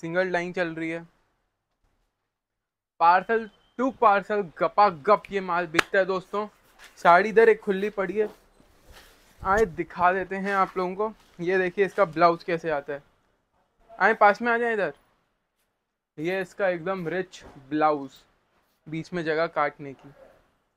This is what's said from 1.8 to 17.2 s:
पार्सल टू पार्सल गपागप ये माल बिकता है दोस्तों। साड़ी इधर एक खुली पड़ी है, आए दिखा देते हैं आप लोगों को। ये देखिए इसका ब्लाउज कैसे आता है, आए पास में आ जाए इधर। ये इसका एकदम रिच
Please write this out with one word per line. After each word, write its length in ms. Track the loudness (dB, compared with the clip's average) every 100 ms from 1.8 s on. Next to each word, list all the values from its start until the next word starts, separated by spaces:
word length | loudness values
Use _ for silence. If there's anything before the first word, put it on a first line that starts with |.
| _ _ _ _ _ _ _ _ _ _ _ 0
पार्सल 480 | 2 4 2 -4 -4 _ _ -4
टू 120 | -4
पार्सल 500 | 2 4 4 0 -4 -4 -4
गपागप 640 | -2 4 2 2 2 0 0
ये 100 | -8
माल 240 | -4 -4 -2
बिकता 300 | -2 0 0
है 60 | 0
दोस्तों। 400 | -2 -6 -8 -8 -12 _ _ -20 0
साड़ी 300 | 6 6 6
इधर 200 | 4 6
एक 120 | 4
खुली 300 | 0 -4 -4
पड़ी 240 | -4 -6
है, 140 | -4 -6 -8 _ _ _ _ -20 -20 -20 _ _ _
आए 240 | -2 0 0
दिखा 460 | -2 -10 0 2
देते 240 | 2 -2 -6
हैं 180 | -2
आप 220 | 0 0 -2
लोगों 160 | -4 -4
को। 160 | -6 -8 _ -8
ये 180 | -2 0
देखिए 260 | 0 0 -2
इसका 180 | 0 -2
ब्लाउज 380 | 2 2 2
कैसे 260 | -4 -6 -4
आता 220 | -6 -6
है, 100 | -12 -14 _ _ _ _ _ _ _ _
आए 220 | -2 0
पास 260 | 4 4 4
में 80 | 0
आ 40 | -2
जाए 140 | -2
इधर। 200 | -2 -4 -8 _ _ _ _ _ _ _ _ _ _ _ -10
ये 220 | -4 -4
इसका 280 | -6 -2 -2
एकदम 380 | -2 -4 -6 -4
रिच 340 | -6